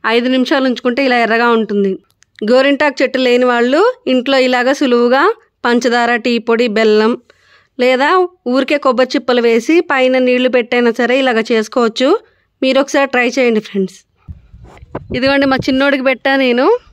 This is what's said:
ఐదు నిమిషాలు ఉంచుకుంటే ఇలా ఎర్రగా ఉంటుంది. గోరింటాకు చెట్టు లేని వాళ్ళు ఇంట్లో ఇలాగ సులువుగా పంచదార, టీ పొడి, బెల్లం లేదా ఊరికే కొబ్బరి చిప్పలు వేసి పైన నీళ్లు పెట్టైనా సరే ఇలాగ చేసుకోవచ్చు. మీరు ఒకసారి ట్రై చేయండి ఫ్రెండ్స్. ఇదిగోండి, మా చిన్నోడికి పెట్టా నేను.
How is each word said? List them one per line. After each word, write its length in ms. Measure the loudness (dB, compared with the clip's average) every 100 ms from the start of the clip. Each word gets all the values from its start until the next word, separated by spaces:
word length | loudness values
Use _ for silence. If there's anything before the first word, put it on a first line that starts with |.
| 0 -2
ఐదు 120 | 0 -2
నిమిషాలు 300 | 0 0 0
ఉంచుకుంటే 320 | -2 -4 -2 0
ఇలా 100 | 0 0
ఎర్రగా 220 | 0 0 0
ఉంటుంది. 340 | 0 -2 -2 -4 _ _ _ _ 0
గోరింటాకు 440 | 2 2 0 -2 -2
చెట్టు 180 | -4 0 0
లేని 200 | 2 2
వాళ్ళు 300 | 0 0 2 0 -2 -2
ఇంట్లో 240 | -2 0 0 0
ఇలాగ 220 | 0 0 0
సులువుగా 440 | 0 2 2 2 0 -2 _ _ -2
పంచదార, 460 | 0 0 0 0 -2 -2
టీ 80 | -2 -2
పొడి, 200 | -2 0 0
బెల్లం 360 | 2 2 2 -2 _ _ _ _ _ -2
లేదా 260 | 0 2 2 0 0 _ -2
ఊరికే 240 | -2 0 0 0
కొబ్బరి 260 | 0 0
చిప్పలు 300 | -2 -2 0 2
వేసి 280 | 0 2 0 2
పైన 260 | 0 2 2 2
నీళ్లు 220 | 2 2 0
పెట్టైనా 340 | 0 0 0 0
సరే 180 | 0 0
ఇలాగ 180 | 0 -2 0
చేసుకోవచ్చు. 580 | -2 -2 -2 -2 0 0 0 _ _ _ _
మీరు 160 | 0 0
ఒకసారి 260 | 0 -2 0 0
ట్రై 120 | -2 0
చేయండి 260 | 0 0 -4
ఫ్రెండ్స్. 300 | -6 -6 -8 _ _ -20 -20 _ -20 -20 -20 -16 -16 -10 -4
ఇదిగోండి, 280 | 0 0 0
మా 60 | -2 -2
చిన్నోడికి 380 | 0 0 0 -2
పెట్టా 240 | -2 -2 0
నేను. 220 | 0 2 2 0 _